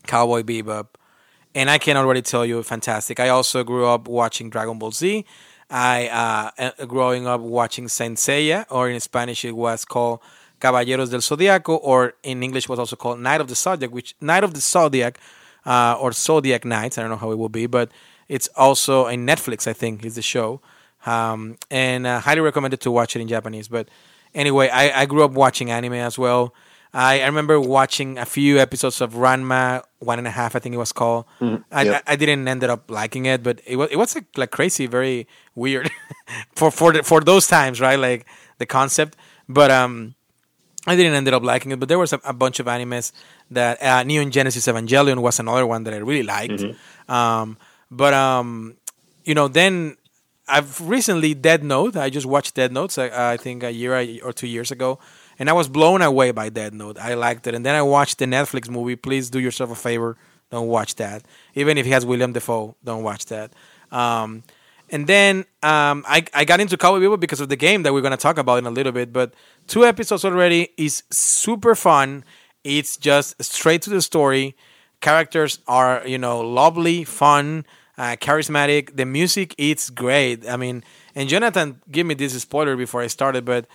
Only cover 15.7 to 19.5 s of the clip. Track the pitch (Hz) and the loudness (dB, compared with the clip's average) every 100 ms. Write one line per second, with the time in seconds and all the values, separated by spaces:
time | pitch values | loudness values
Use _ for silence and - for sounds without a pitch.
15.7 | 123 120 117 131 117 - 156 135 120 120 | 2 4 2 -2 -2 0 2 2 -2 -2
16.7 | 110 117 120 113 110 110 110 110 110 120 | -4 -4 -6 -6 -6 -6 -6 -6 -6 -2
17.7 | 123 117 _ _ _ _ 131 - - 135 | -2 -2 _ _ _ _ -8 -6 4 4
18.7 | 135 - 135 120 123 120 160 - | 4 2 2 2 -2 0 0 -2